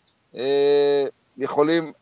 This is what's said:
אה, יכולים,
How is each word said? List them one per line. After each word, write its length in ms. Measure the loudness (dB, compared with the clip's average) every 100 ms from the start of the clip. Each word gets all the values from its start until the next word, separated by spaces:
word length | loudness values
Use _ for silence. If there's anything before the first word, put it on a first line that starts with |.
| _ _ _ -8
אה, 680 | -2 0 2 2 2 0 -2 -8 _ -10
יכולים, 540 | -4 0 2 0 -4 -14